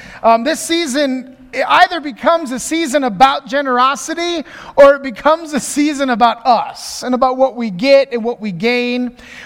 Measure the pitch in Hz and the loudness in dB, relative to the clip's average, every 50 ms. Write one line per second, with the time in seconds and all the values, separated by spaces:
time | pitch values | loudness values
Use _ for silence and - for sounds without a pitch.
0 | - - - - - 226 226 233 240 294 320 - - - 330 339 339 285 233 294 | -20 -20 -16 0 2 2 2 4 2 -2 -4 -4 -4 -4 -2 -2 -2 -2 -2 -2
1 | 294 269 254 262 240 - - _ - - - 254 277 269 277 320 370 370 359 330 | -2 -2 -2 -6 -8 -14 -20 _ -20 -10 -6 -6 0 2 4 4 4 2 2 -8
2 | 277 294 220 - - 302 339 330 330 226 262 233 - - 311 330 330 269 247 294 | -8 -10 -10 -2 0 0 0 0 -2 -6 -8 -8 -6 -4 -4 -2 -2 -2 -2 -2
3 | 269 247 202 175 262 269 285 294 - 190 247 285 285 269 247 247 254 269 277 - | -2 -2 4 4 4 4 4 -2 -6 -4 -4 -2 -2 0 2 2 2 2 2 -2
4 | - - 320 330 339 349 339 330 262 - - - - - - - 285 277 285 277 | -6 -8 -6 -6 -4 -4 -4 -6 -8 -10 -16 -20 -20 -4 6 6 8 8 6 4
5 | 254 269 208 - - 285 311 330 339 302 302 247 - - - 285 294 302 302 269 | -2 -10 -10 -2 0 0 0 2 -2 -6 -6 -6 -6 -4 -2 0 0 0 0 -2
6 | 277 262 240 202 240 233 220 - - 254 233 190 143 127 - - - - - - | -2 -2 2 2 2 2 2 0 0 2 2 2 0 -6 -10 -14 -14 -14 -12 -10
7 | - 247 254 240 262 254 254 254 269 262 220 240 233 226 180 175 226 277 277 277 | -4 -4 0 2 2 0 2 0 0 -2 0 -6 -6 -6 -4 -2 2 4 4 4
8 | 269 - 233 240 214 240 240 - 208 214 180 160 208 233 247 247 247 247 247 247 | 4 0 -4 -6 -4 -6 -6 -6 -8 -8 -6 -4 -2 -2 0 0 -2 -2 -4 -4
9 | 247 247 247 - - - - - - | -6 -6 -10 -16 -20 -20 -20 -20 -18